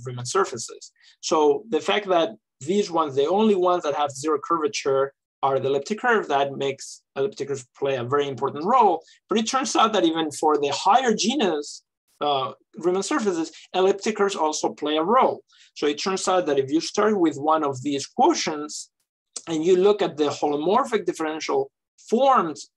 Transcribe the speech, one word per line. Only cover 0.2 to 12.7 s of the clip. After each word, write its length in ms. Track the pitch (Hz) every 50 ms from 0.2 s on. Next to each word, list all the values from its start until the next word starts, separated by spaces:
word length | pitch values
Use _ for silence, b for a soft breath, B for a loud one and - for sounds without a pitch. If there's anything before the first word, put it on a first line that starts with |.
| 123
surfaces. 640 | - - 190 190 - 131 113 - - - - - - _ b b b b b
So 440 | - - 175 156 151 147 143 143 - -
the 120 | 160 151
fact 280 | 151 - 196 208 208 190
that 220 | 180 170 160 160 - - _ _ _ -
these 300 | 131 151 196 208 190 170
ones, 240 | 165 165 156 147 131
the 120 | 139 139
only 280 | 151 180 202 220 220 202
ones 280 | 180 180 180 180 175 -
that 100 | 151 143
have 160 | 147 147 139
zero 280 | 127 135 147 156 151 139
curvature 680 | - - - 160 151 143 - - - 143 135 135 139 139 _ _ _ _ _ -
are 160 | - 135 135 131
the 100 | 131 135
elliptic 320 | 139 139 139 - 214 214
curve, 280 | - 247 226 202 170 147
that 240 | 147 131 143 139
makes 500 | 139 135 139 139 135 - - - - - _ _ -
elliptic 320 | 139 139 135 - - 139 139
curves 180 | 139 123 - _ _
play 200 | - 139 139 135
a 80 | 127 120
very 240 | 120 139 143 143 139
important 360 | 135 110 139 135 - 143 160
role. 380 | 202 254 262 226 196 165 - B B B B B -
But 100 | 185 226
it 100 | 226 -
turns 260 | - 262 269 220 -
out 160 | - 220 220
that 120 | 214 190 175
even 260 | 160 160 165 160 151
for 240 | 143 - - 151 151 147
the 140 | 143 139
higher 420 | 139 - - 190 214 254 262 240 208
genus, 680 | 175 180 214 269 294 226 180 160 147 147 - - - _ _ _ _ _ _ _ -
uh, 320 | 156 147 143 135 131 131 - _ _ _